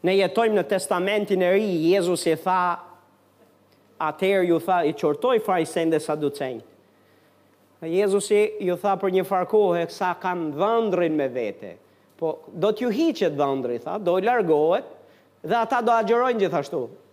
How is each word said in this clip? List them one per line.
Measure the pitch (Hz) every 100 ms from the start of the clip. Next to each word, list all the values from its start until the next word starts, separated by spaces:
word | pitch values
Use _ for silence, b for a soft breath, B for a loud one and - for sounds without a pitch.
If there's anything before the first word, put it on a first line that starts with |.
Ne | 175 196
jetojmë | 185 208 226 208
në | 170
testamentin | 190 185 180 185 208 202 190
e | 180
ri, | 196 220 170 165
Jezus | 196 175 170 170
i | 160
tha, | 185 185 180 170 - - _ _ _ _ _ _ _ _ _ _
atëherë | 156 151 190 196 180
ju | 165 165
tha, | 180
i | 151
qortoi | 151 156 147 247 247 214
farisejnë | 185 160 180 165 160
dhe |
saducejnë. | 156 156 147 139 131 117 - _ b b b b b b b _ _ _
Dhe | 165
Jezusi | 175 202 196 190 208 208 - 190
ju | 175
tha | 202 190
për | 196 185
një | 185
farë | 190 180
kohe, | 220 202 170 165
sa | - 185 175
kanë | 185 180 160 143
dhëndrin | 196 233 220 175 170 156
me | 135
vete. | 127 110 98 101 87 _ b b _
Po, | 160 156 -
do | 175 202 214
t'ju | 247
hiqet | 220 330 254 180 147
dhëndri, | 143 135 123 120
tha, | - 190
do | 180 185
largohet, | 202 247 180 151 156 185 - - b b b _ 165
dhe | 233
ata | 226 247 226
do | 226
agjerojnë | 208 233 254 233
gjithashtu. | 190 170 135 160 117 - -